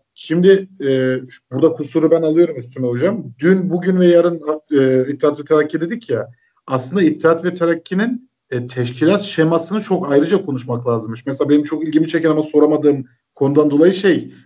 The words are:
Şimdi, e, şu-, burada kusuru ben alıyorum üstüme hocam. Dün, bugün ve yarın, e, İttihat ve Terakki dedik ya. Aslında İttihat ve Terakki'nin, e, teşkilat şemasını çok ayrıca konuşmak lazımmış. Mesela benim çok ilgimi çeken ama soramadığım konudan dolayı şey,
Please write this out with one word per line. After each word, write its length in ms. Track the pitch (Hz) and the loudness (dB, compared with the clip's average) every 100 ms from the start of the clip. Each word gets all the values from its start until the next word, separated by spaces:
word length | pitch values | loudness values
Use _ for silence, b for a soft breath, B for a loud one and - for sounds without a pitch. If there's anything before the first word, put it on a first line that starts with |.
| _ | _
Şimdi, 560 | - - 160 180 190 190 - | -20 -4 2 4 4 2 -6
e, 360 | 139 131 131 127 127 | -2 0 0 -4 -8
şu-, 120 | - _ | -18 _
burada 220 | 127 156 | 0 0
kusuru 380 | 165 147 165 156 | 0 -4 -2 2
ben 100 | 165 | 2
alıyorum 360 | 160 160 170 143 | 2 2 0 0
üstüme 300 | 123 - 127 | -14 -8 -6
hocam. 460 | 123 165 220 135 - | -2 -2 -4 -8 -4
Dün, 300 | 165 190 170 | 0 2 0
bugün 300 | 175 180 185 | -2 -2 2
ve 80 | 180 | 4
yarın, 340 | 170 170 170 151 156 - | 4 4 0 -4 -6 -2
e, 400 | 147 131 131 131 | 2 2 2 0
İttihat 260 | 143 151 147 | 0 -2 -2
ve 40 | |
Terakki 380 | 143 156 151 160 | 0 0 0 -4
dedik 280 | 170 240 - | -6 -8 -6
ya. 220 | 117 107 b b b - | -6 -6 b b b -6
Aslında 340 | 135 - 180 | -6 -4 0
İttihat 440 | 160 - 160 165 180 | 0 2 0 0 -2
ve 80 | |
Terakki'nin, 760 | 175 170 170 - 185 233 247 - _ _ | -2 -2 -2 -4 -4 -4 -4 -10 _ _
e, 180 | 123 120 | -8 -6
teşkilat 560 | 127 120 - 156 196 | -6 -6 0 2 2
şemasını 580 | - - 160 170 165 214 | 0 0 2 0 -2 -6
çok 300 | 208 180 143 | -2 -4 2
ayrıca 340 | 139 165 190 - | 2 2 0 -2
konuşmak 420 | 131 120 120 123 | -6 -6 -6 -2
lazımmış. 380 | 117 110 113 - | -4 -4 -10 -10
Mesela 240 | 131 139 | -4 2
benim 140 | 147 | 2
çok 240 | 147 151 160 | 2 -4 -2
ilgimi 200 | 151 160 | 0 0
çeken 220 | 165 160 | 0 0
ama 140 | 151 | 0
soramadığım 640 | 151 147 151 151 147 139 131 b _ _ | 0 2 2 2 2 0 -4 b _ _
konudan 360 | 139 143 151 | 0 2 2
dolayı 220 | 143 165 | 4 4
şey, 400 | 175 202 151 - B | 4 0 0 -4 B